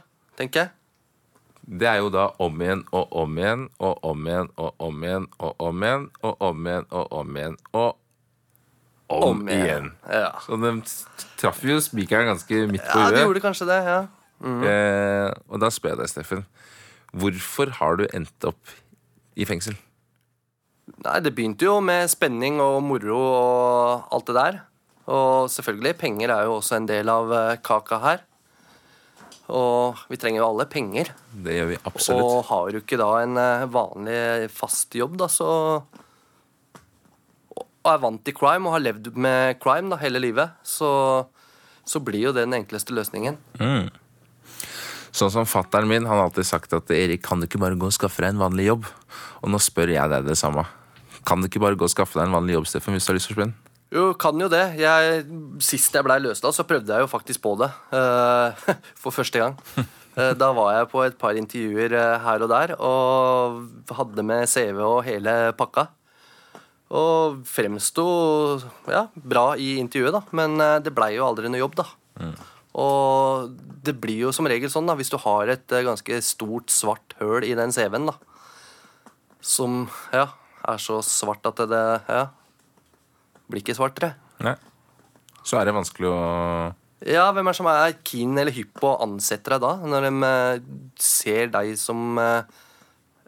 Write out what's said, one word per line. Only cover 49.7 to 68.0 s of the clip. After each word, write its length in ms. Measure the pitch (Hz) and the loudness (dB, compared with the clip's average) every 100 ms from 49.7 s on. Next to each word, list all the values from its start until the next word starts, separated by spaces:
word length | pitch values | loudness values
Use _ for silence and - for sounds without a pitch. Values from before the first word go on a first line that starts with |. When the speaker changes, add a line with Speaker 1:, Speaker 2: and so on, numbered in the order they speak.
| - 85 | 2 2
Speaker 2:
jeg 180 | 78 76 | 4 2
deg 140 | 67 69 | 2 0
det 120 | 80 | 0
samme. 240 | 76 76 82 - - - - - - | 0 0 -4 -8 -20 -20 -20 -6 0
Kan 120 | 87 | 0
du 60 | 92 | 0
ikke 140 | 101 | 2
bare 140 | 104 95 | 2 2
gå 80 | 87 | 2
og 60 | |
skaffe 260 | - 95 78 | 2 0 0
deg 80 | 90 | 2
en 80 | |
vanlig 220 | 87 87 82 | 2 2 0
jobb, 100 | 76 | 0
Steffen, 300 | - - 95 | -4 -2 -2
hvis 100 | - | 0
du 60 | |
har 60 | 92 | 0
lyst 80 | - | 0
til 80 | 104 | -2
å 20 | |
spille? 240 | 107 110 - _ - | -2 -4 -16 _ -6
Speaker 1:
Jo, 200 | 160 190 175 | 0 2 2
kan 220 | 160 156 | 0 2
jo 80 | 185 | 2
det. 120 | 165 185 156 | 2 2 2
Jeg, 460 | 156 160 160 165 147 165 147 143 | 4 6 4 2 -2 -12 -12 -4
sist 320 | - 135 - | -2 2 2
jeg 120 | 147 135 | 2 4
ble 100 | 135 | 4
løslatt, 340 | 131 107 135 151 | 2 -2 0 0
så 80 | 160 | 0
prøvde 280 | 143 104 | 0 2
jeg 100 | 107 | 0
jo 60 | 131 | 2
faktisk 320 | 113 - - | -2 -6 -6
på 80 | 107 101 | -2 0
det, 80 | 135 - - | -2 -4 -4
eh, 800 | 131 127 123 120 123 120 107 - | 0 2 4 4 4 2 -2 -2
<laughs> 280 | - - - | -2 -4 -12
for 120 | 131 | -8
første 280 | 127 120 120 | -4 -2 0
gang. 180 | 120 139 - - | 0 -4 -10 -6
Speaker 2:
<laughs> 240 | 120 - - | -6 -8 -10
Speaker 1:
Eh, 160 | - 131 127 | -2 0 4
da 140 | 135 | 2
var 140 | 120 104 | 4 4
jeg 160 | 110 120 | 2 2
på 80 | 131 | 0
et 140 | 131 - | 0 0
par 160 | 110 | -2
intervjuer, 560 | 107 107 123 110 107 117 117 | -2 -4 -4 -2 0 2 2
eh, 220 | 117 117 | 2 2
her 200 | 117 110 | 2 2
og 60 | 113 | 4
der, 200 | 117 - - | 2 2 -2
og 1160 | 127 131 127 131 127 127 123 117 120 117 - 120 | 0 2 4 4 4 2 0 -4 -12 -16 -10 -6
hadde 240 | 117 104 | -6 -2
med 240 | 107 117 120 | 0 0 2
C 160 | 131 110 | 0 0
V 80 | 98 | 0
og 220 | 107 120 | 2 2
hele 300 | 123 104 104 117 117 - | 0 -2 0 2 2 0
pakka. 300 | 117 135 156 _ _ _ _ - _ - - _ - | -2 -2 -2 _ _ _ _ -20 _ -20 -20 _ -4
Og 460 | 147 160 160 156 139 123 | 0 2 2 2 -2 -8
fremsto, 540 | - 104 104 - - | -2 -2 -2 -4 0